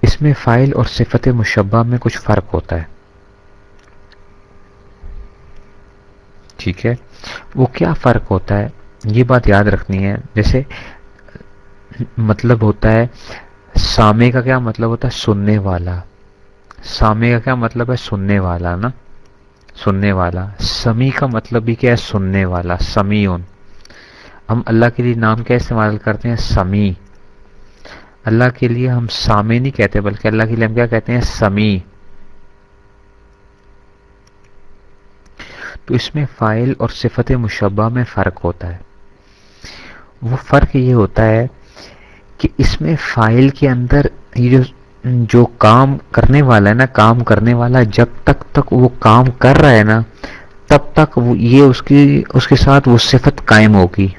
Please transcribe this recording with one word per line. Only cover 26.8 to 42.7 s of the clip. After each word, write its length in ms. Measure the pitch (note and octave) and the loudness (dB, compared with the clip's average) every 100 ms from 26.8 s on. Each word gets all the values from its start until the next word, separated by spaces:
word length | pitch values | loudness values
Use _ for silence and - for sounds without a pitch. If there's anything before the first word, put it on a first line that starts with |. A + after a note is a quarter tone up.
| G#2 F#2 - - - - - - - _ - - - _ | -2 -4 -14 -20 -20 -20 -20 -20 -20 _ -20 -20 -20 _
اللہ 200 | A#2 A2+ B2+ B2 | -4 0 0 0
کے 80 | B2 | -4
لیے 220 | A#2+ B2+ | -2 -2
ہم 180 | B2 A#2 | -2 -4
سامع 520 | - - G#2 G#2 A#2 | -6 -2 0 0 0
نہیں 120 | C3 | -2
کہتے، 300 | - G2+ G#2+ | -2 -2 0
بلکہ 260 | G2+ G#2+ A2+ | -4 -4 -4
اللہ 160 | A2 | -2
کے 120 | A2 A2+ | -2 -2
لیے 100 | A2 | -2
ہم 80 | |
کیا 120 | A2 A#2+ | 0 -2
کہتے 280 | A2+ - | -2 -2
ہیں؟ 80 | A#2+ | -2
سمیع۔ 560 | A2+ - G#2+ G2+ G#2+ F#2+ - - - - - - - _ _ _ _ _ _ _ _ _ _ _ _ - _ _ _ _ _ _ _ - - - - - _ _ _ _ - - - - - | -2 -2 -2 0 0 -2 -6 -20 -20 -20 -20 -20 -20 _ _ _ _ _ _ _ _ _ _ _ _ -20 _ _ _ _ _ _ _ -20 -20 -20 -20 -20 _ _ _ _ -20 -18 -18 -20 -6
تو 80 | |
اس 220 | B2 - D3 | -6 -4 -6
میں 100 | C#3 - | -8 -4
فاعل 360 | A2 A2 B2 C3+ | -2 -2 -4 -4
اور 120 | A2+ | -6
صفت 420 | - A#2+ - A#2 | -4 -6 -4 -2
مشبہ 580 | B2+ A2 - G2+ G2 A2+ | -2 -4 -4 -4 -2 -4
میں 140 | B2 B2 | -4 -6
فرق 300 | - F#2+ F2+ | -4 -4 -4
ہوتا 300 | F2 - F2+ | -8 -8 -12
ہے۔ 40 | F2 - _ - _ _ _ _ _ - - - - - _ | -14 -18 _ -20 _ _ _ _ _ -20 -20 -20 -20 -20 _
وہ 160 | A#2 B2+ - | -6 -6 0
فرق 300 | C#3+ - C#3 | 2 2 2
یہ 180 | B2+ | 2
ہوتا 320 | B2 G2+ - A2 | 2 2 2 2
ہے 220 | A2 B2 - - - - - - - - - | 2 -2 -8 -20 -20 -20 -20 -20 -20 -20 -6
کہ 100 | - - | -6 0
اس 240 | C3+ | 0